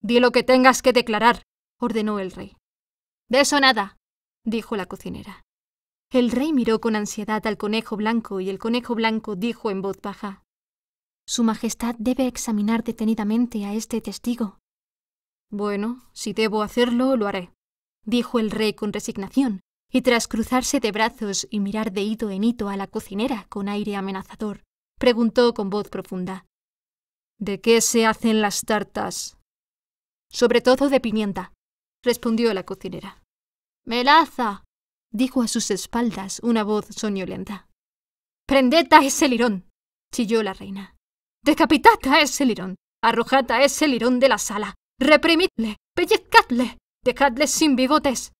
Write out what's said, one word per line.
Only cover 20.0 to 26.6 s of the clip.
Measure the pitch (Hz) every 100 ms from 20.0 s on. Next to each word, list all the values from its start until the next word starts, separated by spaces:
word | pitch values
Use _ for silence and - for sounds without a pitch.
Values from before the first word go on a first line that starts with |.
tras | 254 240 -
cruzarse | 226 220 254 247 285
de | 220
brazos | 208 220 233 214 190 -
y | 208
mirar | 196 214 220
de | 190
hito | 202 220 220
en | 190
hito | 220 240 202
a | 196
la | 196
cocinera | 220 - 196 226 233 -
con | 208 196
aire | 208 208 202
amenazador, | 196 190 185 - 214 202 _ _ _ _
preguntó | 254 226 233 - 240
con | 233 196
voz | 208 196
profunda: | 220 185 185 180 190 _ _